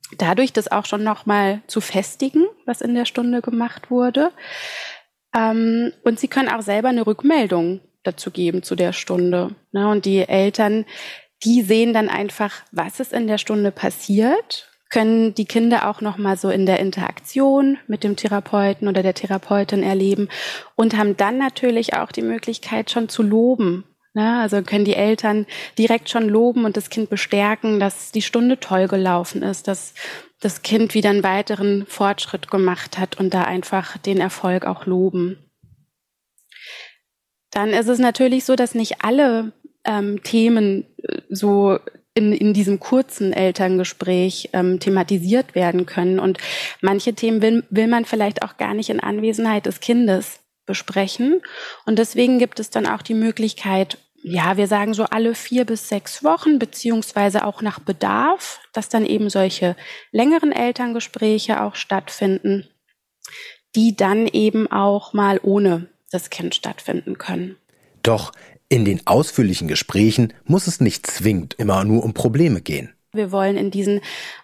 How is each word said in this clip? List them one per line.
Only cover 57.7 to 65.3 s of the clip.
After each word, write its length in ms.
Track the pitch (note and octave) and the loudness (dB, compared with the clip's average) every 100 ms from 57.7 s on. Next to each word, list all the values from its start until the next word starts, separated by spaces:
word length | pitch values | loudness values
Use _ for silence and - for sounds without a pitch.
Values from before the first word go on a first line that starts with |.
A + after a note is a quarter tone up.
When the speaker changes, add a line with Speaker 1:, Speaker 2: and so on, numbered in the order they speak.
| - | -6
Speaker 1:
Bedarf, 800 | - E3 G3 G#3 C#4+ F#4 - - - | -6 -2 0 2 2 0 -4 -16 -12
dass 160 | - G#3+ | -10 -2
dann 180 | A3+ G#3+ | -2 0
eben 240 | G#3+ G#3 | 0 0
solche 460 | G3 F#3+ - F3+ F3+ - - - | 0 0 0 -2 -2 -10 -20 -4
längeren 400 | G#3+ C4 D#4+ D4 | 0 4 4 2
Elterngespräche 1120 | - B3 B3 A#3+ A#3 - - A3 G#3+ - G#3 | 0 -2 -2 -4 -4 -6 -2 0 0 0 -2
auch 120 | G#3 - | -2 -6
stattfinden, 920 | - G3 - - G3 F#3+ G3+ G3 - _ _ _ _ _ - - - - _ A3 | -4 -4 -4 -2 0 0 0 -2 -4 _ _ _ _ _ -20 -20 -20 -20 _ 2
die 200 | A3+ G3+ | 2 4
dann 320 | F#3+ G#3 A3+ | 2 2 0
eben 440 | - G#3+ G#3+ A3 | 2 2 2 0
auch 420 | G3+ G3+ G3+ - | 2 2 2 -2
mal 260 | G#3 G3+ | 0 2